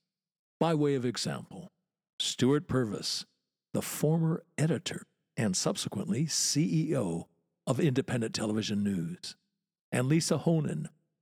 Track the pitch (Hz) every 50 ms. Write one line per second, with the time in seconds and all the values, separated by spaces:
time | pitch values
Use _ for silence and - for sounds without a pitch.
0 | _ _ _ _ _ _ _ _ _ _ _ - 160 165 165 151 147 143 139 131
1 | 120 123 - - - - 143 - - - - 180 - - _ _ _ _ _ _
2 | _ _ _ - - - - - 123 127 143 151 - - 123 131 123 107 95 -
3 | - - - - - - _ _ _ _ _ _ _ _ - 101 - - - -
4 | - 147 160 165 160 160 160 - - _ _ - 151 160 143 104 - - - -
5 | - - _ _ _ _ _ - - - - - - - 196 - - - - 98
6 | - - - 123 165 147 - - - - - 143 165 190 170 156 160 151 160 131
7 | 107 87 82 87 92 - _ _ _ _ _ _ _ - 123 113 180 147 127 131
8 | - - 127 123 110 113 - - 113 107 107 110 101 - 104 101 101 101 98 87
9 | 82 82 87 - - - - _ _ _ _ _ _ _ _ _ _ _ - 120
10 | 127 131 156 165 160 - 165 139 - 165 170 160 147 - - 151 156 - - _
11 | _ _ _ _